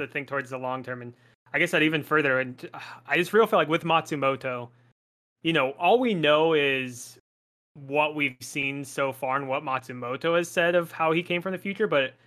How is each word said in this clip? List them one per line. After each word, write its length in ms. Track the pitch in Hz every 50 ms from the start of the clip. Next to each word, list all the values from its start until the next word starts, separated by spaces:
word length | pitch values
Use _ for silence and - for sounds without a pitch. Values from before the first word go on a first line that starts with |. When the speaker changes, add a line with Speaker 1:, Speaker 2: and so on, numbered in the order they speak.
Speaker 1:
Yeah. 60 | 143
Speaker 2:
to 60 | 127 -
think 160 | 151 139 127
towards 220 | 139 139 131 123
the 80 | 131 127
long 240 | 131 127 127 131 123
term. 200 | 127 127 123 120
And 120 | 120 120 _ _ _ _ _ _ _ -
I 60 | 147
guess 120 | 170 165 -
that 100 | 165 151
even 200 | 156 160 156 135
further, 380 | - 156 151 147 139 131 127
and, 280 | 131 127 123 - - 170 -
uh, 60 | 147 - - - - -
I 100 | - 143
just 160 | 156 175 175 -
real 140 | 214 226
feel 120 | - - 185
like 100 | 160 147
with 160 | 160 170 165
Matsumoto, 880 | 170 165 165 160 - 160 147 139 135 135 127 - 135 123 120 120 120 _ _ _ _ _ _ _ _ _ _ _ _ _ _ -
you 100 | 160 165
know, 180 | 151 135 131 139
all 260 | - 175 175 214 247
we 140 | 262 240 214
know 400 | 170 156 147 151 151 160 165 160
is 640 | 151 143 143 135 131 131 127 123 120 - - - - _ _ _ _ _ _ _ _ _ _ -
what 400 | 151 143 135 143 147 151 151 151
we've 200 | 151 143 135 127 -
seen 440 | - - - 151 139 135 139 143 139
so 280 | 135 - - 139 135 127
far 240 | 127 - 131 131
and 120 | 139 143 135
what 140 | 131 143 156
Matsumoto 720 | 143 131 127 123 - 127 123 123 120 127 131 - 165 170
has 120 | 175 175 170
said 260 | - 180 170 170 175
of 160 | 180 170 165 -
how 200 | - 165 160 160
he 100 | 170 175
came 180 | - 180 175 170
from 100 | 190 190
the 60 | 175
future, 280 | - 196 196 196 220
but 280 | 196 160 143 131 131 - _ _